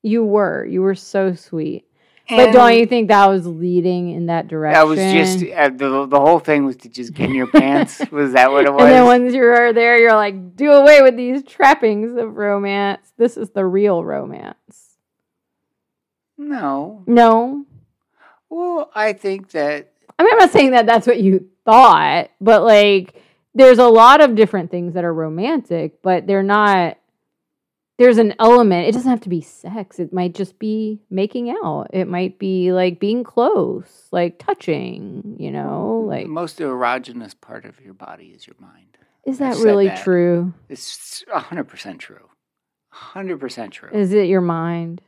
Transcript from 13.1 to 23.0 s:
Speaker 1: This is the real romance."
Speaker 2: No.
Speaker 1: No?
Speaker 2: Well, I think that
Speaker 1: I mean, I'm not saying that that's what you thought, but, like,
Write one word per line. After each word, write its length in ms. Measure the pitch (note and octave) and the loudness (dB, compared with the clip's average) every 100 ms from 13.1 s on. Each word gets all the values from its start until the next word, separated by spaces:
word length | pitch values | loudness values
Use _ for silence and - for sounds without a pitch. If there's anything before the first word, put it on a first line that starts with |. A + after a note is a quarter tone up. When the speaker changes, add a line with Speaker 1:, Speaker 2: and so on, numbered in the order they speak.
| _ | _
Speaker 1:
This 200 | A#3 - | -4 -4
is 140 | A3 | -10
the 140 | G3+ F#3+ | -6 -4
real 380 | F#3+ G3+ E3+ | -2 -2 -2
romance." 960 | E3+ C#3+ C#3 - - - _ _ _ _ _ _ _ _ _ _ _ _ _ _ _ _ _ - | -6 -10 -10 -16 -20 -20 _ _ _ _ _ _ _ _ _ _ _ _ _ _ _ _ _ -18
Speaker 2:
No. 680 | D4 C4+ D3 C#3 D#3+ G#3+ F#3 | -12 -10 -8 -8 -10 -14 0
Speaker 1:
No? 600 | A#3+ A#3 A3+ A#3+ C#4+ C#4+ _ _ _ _ _ _ _ _ | 4 4 2 -2 -10 -16 _ _ _ _ _ _ _ _
Speaker 2:
Well, 400 | E4 F4 E4+ D4+ G#3+ | -12 -8 -8 -8 -6
I 180 | G#3+ | -6
think 380 | G3+ G3 G3 F#3+ | -6 -10 -10 -10
that 400 | E3 D3 D3 - _ _ - | -8 -6 -8 -14 _ _ 0
Speaker 1:
I 60 | |
mean, 100 | F#4 | 2
I'm 60 | A4+ | 4
not 120 | F#4 | 4
saying 200 | - C4+ | 4 2
that 140 | B3+ A3+ | 2 2
that's 220 | A#3 A#3 | 0 0
what 140 | A#3 | 0
you 260 | G3 F#3 F#3 _ | 0 0 -4 _
thought, 680 | - A3+ B3 D#3+ D3+ D#3+ - _ | 2 6 6 4 2 -4 -6 _
but, 220 | G3 G#3+ | 2 2
like, 520 | A3 G#3 G#3 G3 | 4 4 4 0